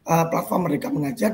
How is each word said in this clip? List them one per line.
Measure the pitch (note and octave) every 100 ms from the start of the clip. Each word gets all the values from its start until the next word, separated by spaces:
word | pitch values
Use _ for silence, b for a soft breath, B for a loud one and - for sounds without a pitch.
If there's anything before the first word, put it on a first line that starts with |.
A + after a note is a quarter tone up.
eh, | - E3 E3
platform | E3+ - G3 E3+
Merdeka | D3 B3+
Mengajar | C4+ C#3+ A#2 G#3